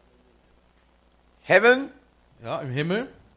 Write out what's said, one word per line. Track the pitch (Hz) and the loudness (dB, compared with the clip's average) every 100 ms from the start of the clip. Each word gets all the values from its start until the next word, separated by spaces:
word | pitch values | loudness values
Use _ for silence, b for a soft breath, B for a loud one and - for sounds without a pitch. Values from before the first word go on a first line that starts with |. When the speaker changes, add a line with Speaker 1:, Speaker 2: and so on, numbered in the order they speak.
| _ _ _ _ _ _ _ _ _ _ _ _ _ _ | _ _ _ _ _ _ _ _ _ _ _ _ _ _
Speaker 1:
heaven, | - 180 226 254 277 - _ _ _ _ | 2 4 4 2 0 -14 _ _ _ _
Speaker 2:
Ja, | 113 135 | -12 -10
im | 139 | -8
Himmel. | 127 160 202 262 - - | -6 -4 -4 -6 -14 -20